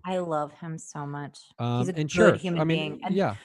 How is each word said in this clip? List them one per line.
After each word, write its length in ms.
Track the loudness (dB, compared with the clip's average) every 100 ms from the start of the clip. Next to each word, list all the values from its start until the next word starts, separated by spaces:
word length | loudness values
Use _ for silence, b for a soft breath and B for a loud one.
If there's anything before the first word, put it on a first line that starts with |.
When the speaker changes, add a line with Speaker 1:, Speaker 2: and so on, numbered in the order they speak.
| -4
Speaker 1:
I 140 | -4
love 340 | -2 -2 -4
him 240 | -8 -10 -10
so 300 | -10 -10 -8
much. 320 | -8 -10 -14
He's 160 | -16 -6
Speaker 2:
Um, 320 | -2 0 0
Speaker 1:
a 40 |
Speaker 2:
and 20 | -2
Speaker 1:
good 160 | 0
Speaker 2:
sure, 240 | 6 6 6
Speaker 1:
human 260 | 0 0
Speaker 2:
I 40 | 2
mean, 260 | 2 -2
Speaker 1:
being. 120 | -4 -2
And 100 | 0
Speaker 2:
yeah, 180 | 0 -2